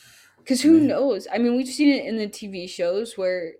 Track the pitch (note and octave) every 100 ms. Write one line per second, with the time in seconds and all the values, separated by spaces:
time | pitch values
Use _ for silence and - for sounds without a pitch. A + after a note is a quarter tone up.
0 | _ _ _ _ - B3+ C#4+ E4 C#4 F3+
1 | C4+ G3+ - A3 A#3+ A#3+ B3+ - D4 C4
2 | - A3 G#3 - G#3 F#3+ F3+ - F3 G3
3 | A3+ - F#3 F3+ E3